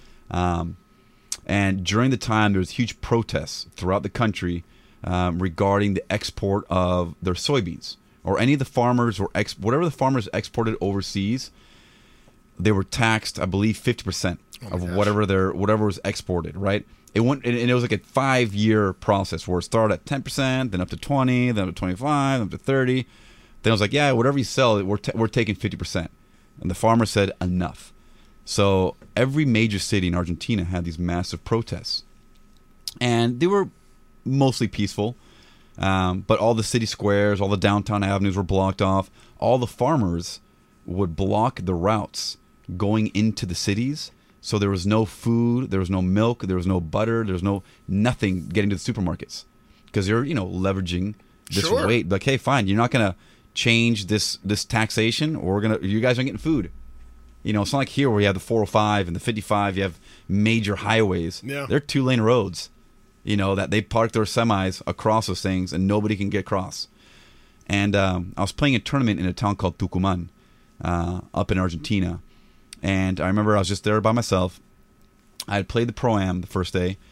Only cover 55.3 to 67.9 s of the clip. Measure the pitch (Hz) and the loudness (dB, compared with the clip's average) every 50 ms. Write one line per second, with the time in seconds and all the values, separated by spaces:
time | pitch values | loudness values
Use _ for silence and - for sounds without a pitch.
55.3 | 156 - - 90 98 104 104 110 110 - - 95 104 110 113 123 123 123 131 - | -4 -4 -2 -2 0 0 0 0 0 0 -2 -2 0 0 2 2 2 0 -2 -4
56.3 | 95 110 - 151 160 123 87 - - - - - - - - - - - - - | -4 -4 -2 0 0 0 -2 -4 -8 -16 -20 -20 -20 -20 -20 -20 -20 -20 -20 -20
57.3 | - - - 104 107 104 98 - - 139 135 - - 139 139 131 107 104 101 101 | -20 -8 -4 -2 0 0 0 0 0 -2 -2 -2 0 2 2 4 4 4 4 4
58.3 | 95 95 - - 117 113 104 - - 107 107 107 104 101 95 85 85 - - 123 | 2 0 -2 0 0 2 2 2 2 2 4 4 2 2 0 -2 -4 -4 -4 -4
59.3 | 110 107 92 - 107 101 101 101 92 95 98 92 80 - - - - - - - | -4 -2 -2 0 0 2 2 0 0 0 -2 -2 -4 -8 -18 -20 -20 -14 -6 -2
60.3 | 98 101 104 110 113 113 104 101 98 92 92 104 110 113 110 98 92 87 82 80 | 0 2 4 4 2 2 2 0 -2 -2 0 2 2 4 4 2 0 -2 -4 -4
61.3 | - - 104 127 139 143 139 131 120 147 147 - - 143 131 127 127 120 107 110 | -6 -8 -10 -8 -8 -8 -2 0 0 0 0 0 -2 0 2 2 2 4 4 4
62.3 | 127 120 95 95 87 - - - _ _ _ _ _ _ _ _ _ _ - 98 | 4 4 2 -2 -4 -10 -12 -14 _ _ _ _ _ _ _ _ _ _ -4 -2
63.3 | 104 101 95 98 98 98 95 - 101 110 98 - 113 117 117 110 - 113 110 - | 0 2 2 2 0 0 0 0 0 0 0 0 0 0 2 2 2 0 0 0
64.3 | - 123 113 113 104 95 95 95 92 - - - 90 - - 110 110 110 107 - | 0 2 2 2 2 2 2 0 -2 -4 -6 -6 -4 -2 0 2 2 2 0 -2
65.3 | 90 - - 98 92 92 92 90 - 90 95 98 104 107 104 107 107 95 101 98 | -4 -4 -2 -2 -2 -2 -2 -2 -2 0 0 2 2 2 0 0 -2 -2 -2 -2
66.3 | 101 98 95 - 104 95 92 - - - - - _ _ - - - - - - | -2 -4 -2 -2 -4 -4 -4 -6 -10 -12 -12 -14 _ _ -20 -20 -20 -20 -20 -20
67.3 | - - - _ _ _ - - 98 101 101 104 | -20 -20 -20 _ _ _ -6 -2 0 2 2 2